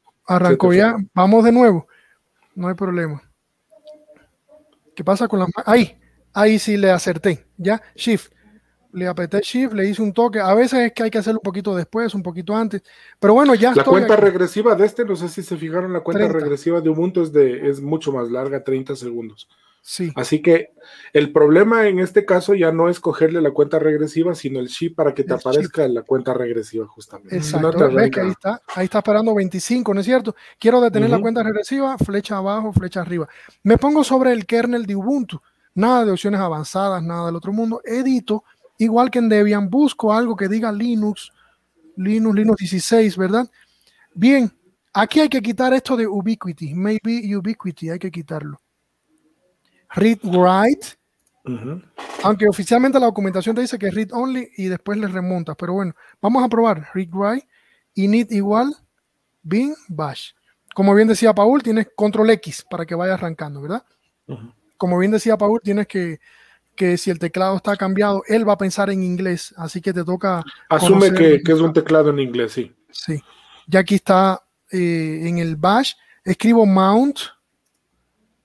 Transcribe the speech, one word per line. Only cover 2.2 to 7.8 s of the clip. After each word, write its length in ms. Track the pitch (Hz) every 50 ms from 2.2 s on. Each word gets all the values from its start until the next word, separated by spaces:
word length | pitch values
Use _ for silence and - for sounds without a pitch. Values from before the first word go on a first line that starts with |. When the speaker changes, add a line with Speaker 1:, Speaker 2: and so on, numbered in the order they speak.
| _ _ _ _ _ _ _
Speaker 1:
No 140 | 190 180 180
hay 60 | 185
problema. 480 | 175 202 185 180 175 170 160 147 143 - _ _ _ _ _ _ _ _ _ _ _ 302 302 302 302 302 302 302 _ _ _ _ _ _ _ _ _ _ _ _ _ _ _ _
¿Qué 80 | - 170
pasa 240 | 160 196 196 247 220
con 100 | - 196
la 60 | 185
ma-? 160 | 175 - 214 -
Ahí, 320 | - 214 247 220 - - _ _ _ _ _ _ _ _
ahí 260 | 202 208 220 220 208
sí 180 | - 220 208
le 140 | 202 196 190
acerté, 560 | 185 170 - 190 175 160 - 202 165 - _ _ _
¿ya? 260 | - 175 190 214 220